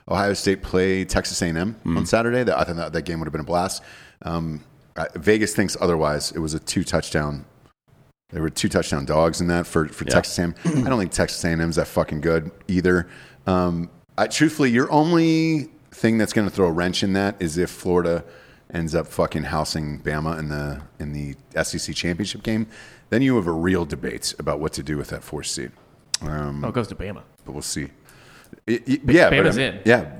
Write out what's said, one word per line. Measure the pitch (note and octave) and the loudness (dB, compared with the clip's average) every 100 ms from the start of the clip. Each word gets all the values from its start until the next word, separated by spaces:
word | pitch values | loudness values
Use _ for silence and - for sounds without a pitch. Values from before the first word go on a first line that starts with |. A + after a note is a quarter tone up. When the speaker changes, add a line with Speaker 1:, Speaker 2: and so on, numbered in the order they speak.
| - | -4
Speaker 1:
Ohio | F2+ G2+ | 0 2
State | G2 - F#2+ | 2 2 0
play | - F2+ F#2+ F#2+ | 0 2 2 2
Texas | F#2 G2 F2+ - | 0 -2 -2 -2
A | F2+ | -2
and | D#2+ | 0
M | F#2+ A2+ | -2 -4
Speaker 2:
Mm. | - E2 | -2 -2
Speaker 1:
on | E2 | 2
Saturday. | A2 A#2 B2 | 2 2 2
That, | A#2+ C#2 | 2 2
I | |
thought | F2 E2+ | 0 -2
that, | D#2+ | -4
that | E2 | -4
game | D2+ E2 | -4 -6
would | D#2 | -6
have | |
been | D#2 | -6
a | |
blast. | D2 F2 F#2+ - - - - _ | -2 0 0 -4 -12 -20 -20 _
Um, | - E2+ E2 D2+ - _ _ - | -6 -4 -4 -6 -12 _ _ -8
uh, | D#2+ F2 | -8 -2
Vegas | E2 G#2+ G#2 | 2 4 2
thinks | - F#2+ - | 0 -2 0
otherwise. | F#2 E2 D2+ D2 - | 2 2 2 0 -4
It | - | -4
was | D#2+ | -4
a | D2+ | -4
two | - - | -4 -2
touchdown. | F2 E2+ - E2 D2 D2 - _ _ _ _ _ _ _ _ | 0 -2 0 -2 -2 -4 -10 _ _ _ _ _ _ _ _
There | E2+ | -4
were | D#2+ | -4
two | - G#2 | -2 0
touchdown | F2+ D#2+ D#2 | 0 0 -2
dogs | C2+ D2+ E2 D#2+ | 0 2 4 2
in | F2 | 0
that | F2 E2 | 0 0
for, | E2 D2+ | 0 0
for | - | -4
Speaker 2:
Yeah. | C#2 | 2
Speaker 1:
Texas | C#2 - - | 2 2 0
A | |
and | F2 E2+ | -2 -2
M. | F3 D3+ B2 | -2 0 2
I | |
don't | C3 | 0
think | F2+ | 0
Texas | - E2+ - | 0 0 0
A | F2 | -2
and | E2 | 0
M's | E2 D#2+ | 0 0
that | D2+ | 0
fucking | - E2 D#2 | 0 -2 -2
good | D#2 E2 D#2+ - - | 0 0 0 -10 -2
either. | F2+ F2 F2+ F2 - - - - | 2 4 4 0 -10 -20 -10 -2
Um, | F2+ F2+ E2+ E2+ - _ - | 0 2 -2 -6 -12 _ -2
I, | A2 | -2
truthfully, | - D3+ D3+ C#3 | 2 2 4 2
your | A#2 C#3 | 4 2
only | D3+ D#3 E3+ E3 D#3+ D#3+ D#3 C3 - _ | 2 4 4 4 4 2 0 -4 -12 _
thing | - A2+ A2+ | -2 2 4
that's | G#2 | 2
gonna | - G2+ | 2 0
throw | - F2+ | 2 2
a | |
wrench | E2 F2+ F2 | 2 0 0
in | G2+ | 0
that | F#2+ G2 G#2+ | 0 0 -2
is | F2 D#2 | -4 -2
if | F2 | -2
Florida | - F2+ F2+ F2 E2+ - - - - - | -4 0 2 2 0 -4 -16 -20 -20 -10
ends | E2 E2 | -6 -2
up | E2 D2+ | -2 -2
fucking | - E2+ D#2+ | -2 -2 -2
housing | D2 D#2 D#2 E2 D2+ C#2+ | -4 -2 -2 -4 -6 -6
Bama | D2+ D2+ D#2 E2 | -6 -4 -4 -4
in | D2+ | -6
the, | D2 D2 C#2+ D2 - | -6 -6 -8 -12 -12
in | D2+ | -10
the | D2 C#2+ C#2 _ | -8 -8 -12 _
S | D#2+ D#2 | -4 -4
E | F2 | -4
C | - | -6
championship | D2+ F2 F2 G2 G2+ | -4 -4 -2 -4 -6
game. | A2+ A2 A2 - - - _ | -4 -2 -4 -8 -20 -20 _
Then | A2 | 2
you | C3+ B2 | 4 2
have | F2 | 2
a | |
real | D#2+ F2 F#2 E2 | 2 2 2 0
debate | D2 B1+ A1+ - - | -6 -8 -6 -8 -6
about | D2 D2 | -4 -2
what | D#2 | -4
to | - | -6
do | C#2+ D2+ | -4 -6
with | C#2 | -6
that | D2 | -10
fourth | - D2 C2+ | -10 -10 -8
seed. | - A#1+ - _ _ _ - | -8 -10 -14 _ _ _ -8
Um, | D2+ D2+ D3 C#2+ | -6 -6 -6 -6
Speaker 3:
Oh, | B2 | -4
it | |
goes | B2 G#2+ | -4 -6
to | |
Bama. | - F#2 G2 - _ | -8 -12 -12 -18 _
Speaker 1:
but | - | -14
we'll | C#2+ | -12
see. | - - C#2 - - - - - - - - | -8 -8 -8 -14 -20 -20 -20 -20 -20 -12 -4
It, | A#2 - | -4 0
it, | C#3 | -2
yeah, | C3 D#3+ B2+ | 6 8 8
but | C3+ | 6
Speaker 3:
Bama's | - A2+ | 4 4
Speaker 1:
I | |
mean, | C3 | 0
Speaker 3:
in. | G2 | 0
Speaker 1:
yeah, | G#2+ A#2 D#2 | 6 6 4